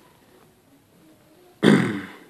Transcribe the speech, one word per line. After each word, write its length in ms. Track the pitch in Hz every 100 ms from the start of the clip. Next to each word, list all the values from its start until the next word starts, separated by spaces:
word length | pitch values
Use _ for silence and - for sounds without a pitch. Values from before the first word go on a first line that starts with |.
| - _ _ _ _ _ _ 277 _ _ _ _ _ _ - _
<clears throat> 320 | - - - - - -